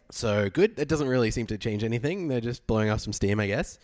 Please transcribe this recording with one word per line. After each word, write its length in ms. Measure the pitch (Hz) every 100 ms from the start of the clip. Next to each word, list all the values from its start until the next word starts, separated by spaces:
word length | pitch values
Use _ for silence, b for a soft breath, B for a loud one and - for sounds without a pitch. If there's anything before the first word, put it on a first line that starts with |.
| -
so 380 | - 117 104 101
good. 280 | 143 214 -
That 100 | 143
doesn't 220 | 156 135
really 200 | 127 113
seem 160 | 123 113
to 100 | 107
change 260 | 120 104
anything. 460 | 110 117 143 196 170
They're 100 | 123
just 260 | 117 120 -
blowing 220 | 110 107
off 120 | 107
some 100 | -
steam, 260 | 101 98 104
I 80 | 101
guess. 320 | 113 185 -